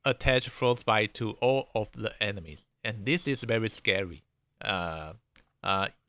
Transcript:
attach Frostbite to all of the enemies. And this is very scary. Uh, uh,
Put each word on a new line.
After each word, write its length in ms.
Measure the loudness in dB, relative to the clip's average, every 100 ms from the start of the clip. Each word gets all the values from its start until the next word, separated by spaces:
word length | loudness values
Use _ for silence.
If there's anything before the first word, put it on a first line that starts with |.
attach 460 | -2 2 4 4 2
Frostbite 640 | 0 2 2 4 4 2 -2
to 160 | -6 0
all 280 | 2 2 0 -4
of 160 | -4
the 200 | -4 -6 -2
enemies. 440 | -4 -4 -10 -16 _ _
And 220 | -8 -4 -2
this 220 | -2 0
is 140 | -2
very 260 | 0 0 0
scary. 540 | -2 0 0 0 -8 _ _ _ -10
Uh, 500 | -4 -2 -2 -6 -10 -14 _ _ _ _
uh, 240 | -2 0 0 -6